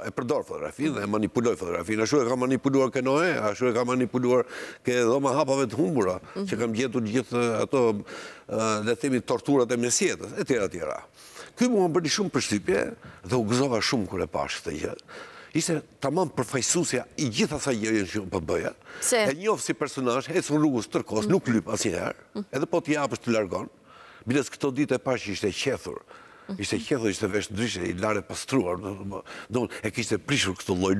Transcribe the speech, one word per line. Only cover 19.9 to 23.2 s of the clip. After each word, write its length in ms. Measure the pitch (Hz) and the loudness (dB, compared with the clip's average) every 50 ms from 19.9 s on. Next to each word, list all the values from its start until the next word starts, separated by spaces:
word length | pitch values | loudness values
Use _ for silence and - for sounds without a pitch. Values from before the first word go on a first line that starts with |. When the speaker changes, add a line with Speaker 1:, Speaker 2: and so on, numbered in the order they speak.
| - - 131 123 117 135 131 - | -4 -2 0 2 2 0 0 0
Speaker 1:
ecën 260 | 165 185 143 - 143 151 | 0 -2 0 2 2 4
rrugës 300 | 151 156 131 117 101 - | 4 4 2 2 0 -2
tërkohës, 380 | - 165 113 - 104 110 107 107 | -2 -2 -2 -2 -2 0 2 4
Speaker 2:
Mhm. 20 | |
Speaker 1:
nuk 160 | 175 196 - 123 | 2 2 4 2
lyp 180 | 117 113 - - | 2 2 2 0
asnjëherë, 480 | 110 104 - 110 85 87 87 - - - - - - | -2 -2 0 0 0 0 -2 -4 -6 -8 -12 -12 -10
Speaker 2:
Mhm. 100 | - 208 - - | -10 -8 -4 -4
Speaker 1:
edhe 120 | 139 147 | -4 -2
po 140 | - - 170 | 0 0 0
t'i 120 | 160 - 147 | 0 0 0
japësh 240 | 151 143 - 123 | 0 0 -2 -4
të 140 | - | -4